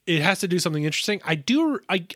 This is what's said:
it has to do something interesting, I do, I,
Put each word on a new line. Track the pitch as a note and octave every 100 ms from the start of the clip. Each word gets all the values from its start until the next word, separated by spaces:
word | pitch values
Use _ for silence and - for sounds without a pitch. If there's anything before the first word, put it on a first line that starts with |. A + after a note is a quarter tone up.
| -
it | E3
has | E3 F#3+
to | F#3+
do | F3
something | E3 D3+
interesting, | D3+ - - G3+ D#3+
I | D#3+
do, | C#3+ C#4 D#4+ C4+ -
I, | F#3 E3+